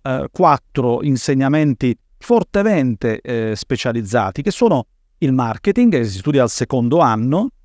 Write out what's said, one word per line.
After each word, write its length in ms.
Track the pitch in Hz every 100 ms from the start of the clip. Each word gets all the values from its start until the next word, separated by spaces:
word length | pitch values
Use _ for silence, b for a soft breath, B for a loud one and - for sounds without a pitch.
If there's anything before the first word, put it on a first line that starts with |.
eh, 260 | 139 131 -
quattro 720 | - 170 139 _ 143 120 120
insegnamenti 960 | 147 127 - 135 135 156 147 120 127 113 _ _
fortemente, 1000 | - 233 - 202 214 180 131 107 117 110
eh, 340 | - 117 110 104
specializzati, 840 | - 131 123 117 98 120 95 147
che 80 | 196
sono 360 | - 233 143 - _ _ -
il 140 | 139
marketing, 600 | 131 117 110 202 220 240
che 120 | 147
si 140 | 110 95
studia 240 | 147 139
al 80 | 120
secondo 480 | - 123 131 120 165
anno, 500 | 135 110 123 165 254 _